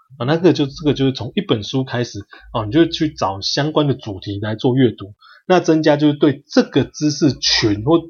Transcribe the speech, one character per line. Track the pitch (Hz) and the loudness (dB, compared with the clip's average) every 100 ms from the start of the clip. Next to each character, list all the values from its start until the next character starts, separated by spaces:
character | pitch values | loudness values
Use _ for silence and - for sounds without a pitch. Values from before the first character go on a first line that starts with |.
| _ 131 | _ -8
啊， | 123 | -2
那 | 165 | 2
个 | 175 | 2
就， | 151 139 | 2 -2
这 | - | -2
个 | 151 | -2
就 | 131 135 | 0 -2
是 | |
从 | 131 107 208 | -2 -6 -6
一 | |
本 | - 117 | -2 -4
书 | 101 135 131 | -4 -6 -4
开 | 123 | -6
始， | 120 104 - - - | -6 -10 -16 -20 -10
哦， | 120 104 | -8 -2
你 | |
就 | 147 165 | 2 2
去 | - 156 | 0 -4
找 | - 98 98 | -2 -4 -4
相 | - 147 151 | -4 -4 -2
关 | 151 147 | 0 0
的 | |
主 | 120 110 95 | -2 -6 -10
题 | 104 101 | -8 -6
来 | 107 110 | -6 -2
做 | 135 127 | 0 4
阅 | 123 | 2
读， | 104 101 - _ _ - | 0 -12 -20 _ _ 0
那 | 180 | 2
增 | 175 156 | 4 4
加 | 156 143 | 4 4
就 | 147 | 2
是 | |
对 | 147 151 135 - | 4 2 0 -2
这 | 254 | 0
个 | - 139 | 0 0
知 | - - 151 | -2 -2 -4
识 | 143 135 | 0 0
群 | - - - 110 101 120 | 0 0 0 0 0 2
或 | 170 165 | 0 0